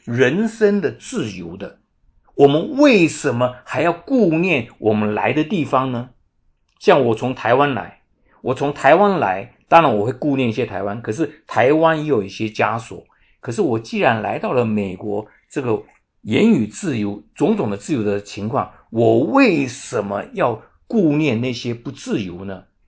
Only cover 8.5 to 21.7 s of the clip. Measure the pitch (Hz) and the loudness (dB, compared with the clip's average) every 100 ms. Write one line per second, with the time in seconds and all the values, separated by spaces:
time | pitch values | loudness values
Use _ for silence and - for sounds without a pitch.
8.5 | 127 143 143 135 170 202 180 104 92 113 | -4 -4 0 4 6 4 2 -2 -4 -8
9.5 | _ _ 165 156 107 110 - 151 135 123 | _ _ 4 4 2 -2 -2 -2 0 0
10.5 | 113 117 98 101 110 120 117 160 - - | -2 -4 -6 -6 -6 -6 -4 -6 -8 -4
11.5 | 117 123 156 160 160 151 123 98 - 110 | 2 4 4 4 2 0 0 -2 -6 -6
12.5 | - 107 117 - 90 - _ _ _ - | -2 -2 -2 -8 -16 -20 _ _ _ -8
13.5 | 120 147 113 113 214 156 113 101 131 214 | -2 0 -2 -4 0 2 2 -2 -4 -2
14.5 | 131 113 107 98 92 104 104 - _ _ | 0 0 -2 -4 -6 -8 -8 -8 _ _
15.5 | 151 123 104 - _ _ _ 101 127 220 | -6 -4 -4 -6 _ _ _ -4 2 4
16.5 | 175 107 - 185 120 101 101 - - 165 | 4 0 -6 -6 -4 -4 -8 -14 -2 0
17.5 | 220 120 98 - 139 104 101 - - 104 | 0 -2 -6 -4 -2 -2 -4 -6 -10 -4
18.5 | 123 98 - _ 113 117 113 190 269 247 | -4 -6 -10 _ 0 4 4 4 4 4
19.5 | 156 127 - - 117 101 101 - 190 143 | 2 -2 -8 -6 -6 -4 -6 -6 -4 -2
20.5 | 110 - _ - 233 160 147 156 113 127 | -4 -10 _ -4 0 2 2 0 0 -2
21.5 | 120 120 | -6 -8